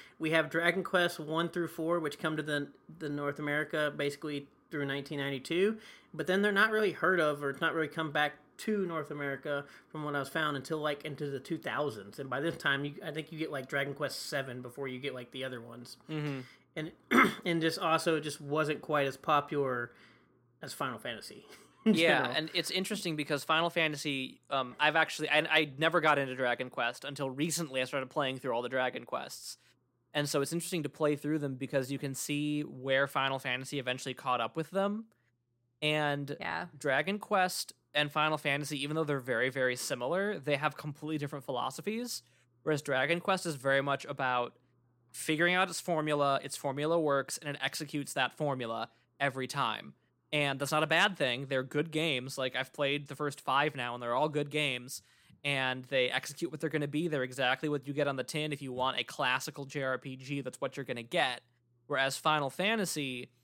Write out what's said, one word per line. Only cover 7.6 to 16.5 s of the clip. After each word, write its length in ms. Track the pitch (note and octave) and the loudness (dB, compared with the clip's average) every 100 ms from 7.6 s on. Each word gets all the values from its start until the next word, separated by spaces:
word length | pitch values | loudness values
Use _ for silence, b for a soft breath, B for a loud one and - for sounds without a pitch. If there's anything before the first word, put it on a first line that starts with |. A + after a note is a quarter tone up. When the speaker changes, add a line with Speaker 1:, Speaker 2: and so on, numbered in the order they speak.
Speaker 1:
not 140 | E3 | 0
really 120 | E3 D3+ | 2 0
come 240 | E3 D#3 | -2 -2
back 280 | D3+ D3 - - - | 2 0 -2 -18 -6
to 280 | - G#3 F3+ | -2 0 0
North 240 | D#3+ C#3+ | -2 -4
America 540 | D3 C#3 C3+ D3 C#3+ C#3+ B - | -4 -4 -4 -2 -4 -4 B -12
from 160 | D#3 | -6
what 140 | D3 C#3+ | -4 -2
I 20 | |
was 120 | C#3 | -2
found 260 | E3 D3+ C#3+ | 0 0 -2
until, 220 | C3 D#3 | -4 -2
like, 260 | D3+ D3 | -2 -2
into 220 | D3+ C#3 C#3+ | -6 -6 -4
the 80 | C3+ | -4
two 200 | - D#3+ | -4 -4
thousands. 600 | C#3+ A#2+ D3 A2 G2+ A#2+ | -2 -2 -2 -4 -10 -10
And 100 | C3+ | -4
by 100 | B2+ | -2
this 160 | D#3+ - | -2 0
time, 300 | D3+ C#3 C#3+ | 2 2 0
you, 80 | D#3 | -6
I 60 | D#3+ | -8
think 180 | D3+ D3+ | -8 -8
you 80 | D#3 | -6
get, 140 | D#3 | -4
like, 160 | C#3+ C3 | -6 -2
Dragon 240 | C#3+ C#3 | -2 -2
Quest 340 | C#3 C#3+ - - | -2 -4 -6 -4
seven 320 | C#3+ C3 B2 | -4 -4 -8
before 260 | B2 C3 C3+ | -10 -8 -8
you 100 | B2+ | -6
get, 160 | C#3 | -6
like, 160 | B2+ A#2+ | -6 -8
the 140 | C3 | -8
other 160 | C3 B2 | -6 -6
ones. 380 | A#2 A#2+ A#2+ - - | -10 -14 -16 -16 -8
Speaker 2:
Mm-hmm. 300 | D#3 D3 C3+ B2+ | -4 -4 -6 -8